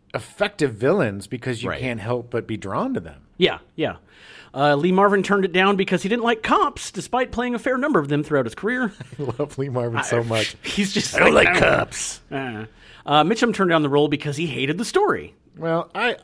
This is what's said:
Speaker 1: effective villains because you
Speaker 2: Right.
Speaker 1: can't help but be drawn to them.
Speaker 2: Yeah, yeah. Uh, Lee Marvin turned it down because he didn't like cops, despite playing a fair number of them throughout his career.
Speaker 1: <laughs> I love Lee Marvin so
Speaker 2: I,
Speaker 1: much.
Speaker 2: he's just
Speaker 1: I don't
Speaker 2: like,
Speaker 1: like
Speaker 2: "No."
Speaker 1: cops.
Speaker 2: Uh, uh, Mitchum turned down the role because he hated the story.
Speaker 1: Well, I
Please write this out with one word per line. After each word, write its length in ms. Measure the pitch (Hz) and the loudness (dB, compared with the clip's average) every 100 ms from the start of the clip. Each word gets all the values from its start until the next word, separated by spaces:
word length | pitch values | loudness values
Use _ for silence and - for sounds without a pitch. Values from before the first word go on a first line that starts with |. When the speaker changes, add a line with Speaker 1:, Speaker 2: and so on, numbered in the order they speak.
| _ | _
Speaker 1:
effective 600 | - - - 202 - 143 | -10 -10 -4 -4 0 -2
villains 520 | 107 131 196 120 98 - | 0 2 2 0 -2 -8
because 380 | 98 131 117 | -8 -6 -4
you 60 | 120 | -4
Speaker 2:
Right. 100 | 73 | -4
Speaker 1:
can't 200 | 127 117 | -6 -6
help 300 | 110 123 117 | -4 -4 -4
but 160 | 117 - | -6 -6
be 120 | 107 | -8
drawn 360 | 95 120 254 | -6 -4 -4
to 60 | 220 | -6
them. 220 | 165 - - - | -8 -16 -18 0
Speaker 2:
Yeah, 220 | 170 92 - - | 0 0 -10 -6
yeah. 200 | 135 87 _ - - - - | -4 -6 _ -20 -20 -20 -10
Uh, 220 | 131 147 143 | 0 4 4
Lee 160 | 180 | 4
Marvin 320 | 185 202 196 | 4 4 4
turned 220 | 180 202 185 | 2 0 2
it 80 | |
down 240 | 180 196 196 | 2 2 2
because 260 | 190 180 | 0 0
he 60 | 190 | 0
didn't 140 | 240 | 0
like 200 | 226 220 | 0 0
cops, 480 | - 302 294 - - | 2 2 2 -2 -10
despite 400 | 190 - 247 254 | -10 -4 -2 -2
playing 240 | 202 247 240 | -4 -4 -2
a 40 | |
fair 180 | - 254 | -2 -2
number 220 | 285 196 | 2 2
of 100 | 143 | 2
them 120 | 147 | 0
throughout 240 | 147 143 117 | 2 0 0
his 80 | |
career. 380 | - 208 254 233 - - | -2 -2 0 -2 -6 -14
Speaker 1:
<laughs> 140 | - | -8
I 40 | 135 127 | -6 -4
love 180 | 147 - | -6 -4
Lee 120 | 139 | -4
Marvin 340 | 123 120 117 | -2 -2 -2
so 160 | 131 117 | 0 -2
Speaker 2:
I, 40 | |
Speaker 1:
much. 320 | 117 110 107 - | 0 0 -2 -6
Speaker 2:
he's 320 | - 190 196 | -6 -2 -2
just 220 | - - - | -2 -2 2
Speaker 1:
I 40 | |
don't 140 | 160 | 4
Speaker 2:
like, 120 | - - | 6 4
Speaker 1:
like 140 | - | 4
Speaker 2:
"No." 80 | 165 | 2
Speaker 1:
cops. 500 | 139 - - - - - | 2 -2 -6 -10 -10 -10
Speaker 2:
Uh, 360 | 139 131 107 110 - - - - | -8 -6 -8 -12 -16 -20 -12 2
uh, 180 | 147 | 4
Mitchum 300 | 156 226 240 | 4 4 2
turned 160 | 202 185 | 2 2
down 120 | 165 | 4
the 80 | 147 | 4
role 200 | 143 151 | 4 2
because 260 | 147 151 143 | 0 -4 -4
he 100 | 165 | -4
hated 300 | 123 135 170 | -2 -2 -2
the 60 | 233 | -2
story. 480 | 370 403 98 76 - _ - | 0 2 0 -6 -18 _ -8
Speaker 1:
Well, 320 | 165 165 - 190 | -2 -2 -2 -2
I 220 | 240 - | -2 -2